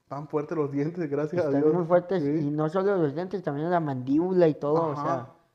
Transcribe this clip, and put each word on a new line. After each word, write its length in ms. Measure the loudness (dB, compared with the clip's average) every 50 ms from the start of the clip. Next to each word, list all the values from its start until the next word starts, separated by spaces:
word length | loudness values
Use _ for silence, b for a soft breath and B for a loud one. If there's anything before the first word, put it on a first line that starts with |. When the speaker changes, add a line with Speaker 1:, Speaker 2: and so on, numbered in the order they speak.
| _
Speaker 1:
Tan 200 | -12 -12 -12 -8 -4
fuertes 280 | -4 -4 -4 -2 -2
los 140 | -2 -2 0
dientes, 380 | 0 -2 -2 -2 -2 -4 -4 -2
gracias 340 | -2 -2 -2 -2 0 0 0
a 40 |
Speaker 2:
Están 140 | 2 2 4 4
Speaker 1:
Dios. 100 | 4 4
Speaker 2:
muy 120 | 2 2
fuertes, 380 | 4 2 2 2 2 -2 0 0
Speaker 1:
Sí. 240 | 0 0 0 -2
Speaker 2:
y 20 | -2
no 180 | 0 0 0 0
solo 260 | 0 0 0 2 2
los 160 | 2 0 0 -2
dientes, 300 | -4 -6 -6 -6 -6 -4
también 260 | -4 -4 -4 -2 0
la 120 | 0 0
mandíbula 640 | 0 -2 -4 -4 -2 0 0 2 2 2 4 4 4
y 60 | 4 4
todo, 220 | 2 0 0 0
o 160 | 0 0 -2 -2
Speaker 1:
Ajá. 100 | -4 -4
Speaker 2:
sea, 300 | -2 -4 -4 -6 -10 -18 _ _ _